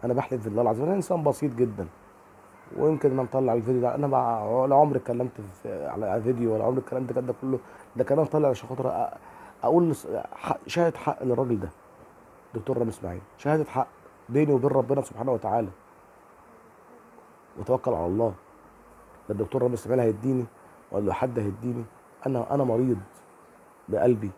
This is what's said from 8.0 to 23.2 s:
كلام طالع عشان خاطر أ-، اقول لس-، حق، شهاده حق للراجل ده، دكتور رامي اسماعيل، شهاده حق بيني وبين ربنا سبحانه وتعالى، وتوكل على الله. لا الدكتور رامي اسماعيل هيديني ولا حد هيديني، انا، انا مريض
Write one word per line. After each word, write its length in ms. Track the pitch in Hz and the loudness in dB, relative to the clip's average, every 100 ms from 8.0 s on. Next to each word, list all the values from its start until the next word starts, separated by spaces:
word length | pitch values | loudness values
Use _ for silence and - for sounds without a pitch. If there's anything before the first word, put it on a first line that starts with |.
كلام 220 | 110 139 147 | 2 2 2
طالع 240 | 156 147 | 4 2
عشان 200 | 123 117 | 0 -4
خاطر 200 | 127 127 | -4 -4
أ-، 280 | 85 - - - - - - | -2 -4 -6 -18 -20 -20 -4
اقول 280 | - 165 170 | 4 4 4
لس-، 160 | 147 - - - | 0 -4 -6 -6
حق، 280 | - - - - | -10 -6 -6 -4
شهاده 300 | 170 170 160 | 0 0 0
حق 260 | - 143 | -4 -2
للراجل 360 | 127 120 131 113 | 0 0 2 0
ده، 100 | 92 - - - - - - - - | -4 -12 -20 -20 -20 -20 -20 -20 -12
دكتور 240 | 117 104 127 | -10 -4 -2
رامي 120 | 117 | -2
اسماعيل، 320 | 107 92 90 - - | -4 -8 -10 -12 -6
شهاده 280 | 139 156 151 | 0 0 0
حق 220 | 131 131 - - - - | -2 -4 -6 -20 -20 -2
بيني 240 | 123 151 | 2 4
وبين 160 | 139 135 | 4 4
ربنا 320 | 139 123 139 | 2 2 0
سبحانه 300 | 131 117 123 | -2 -6 -2
وتعالى، 380 | 120 - 113 104 90 - - - - - - - - - - - - - - - - - - | -2 0 0 0 -8 -20 -20 -20 -20 -20 -20 -20 -20 -20 -20 -20 -20 -20 -20 -20 -20 -20 -14
وتوكل 340 | 101 131 - | -2 0 0
على 120 | 98 85 | -2 0
الله. 280 | 98 113 95 - - - - - - - - - | 0 0 -2 -16 -20 -20 -20 -20 -20 -20 -20 -8
لا 60 | 101 | -4
الدكتور 280 | 107 131 | -2 0
رامي 100 | 123 | 0
اسماعيل 280 | 120 104 127 | -2 -2 2
هيديني 440 | 117 104 123 127 120 - - - - | 2 2 0 0 -2 -10 -20 -20 -6
ولا 220 | - 101 | -2 -2
حد 260 | 92 131 120 | 0 -2 -2
هيديني، 460 | 104 98 120 120 110 - - - - | -4 -4 -6 -6 -8 -16 -20 -8 -4
انا، 300 | 127 113 139 | -2 0 0
انا 80 | |
مريض 340 | 131 113 131 110 98 - | 2 2 2 0 -4 -20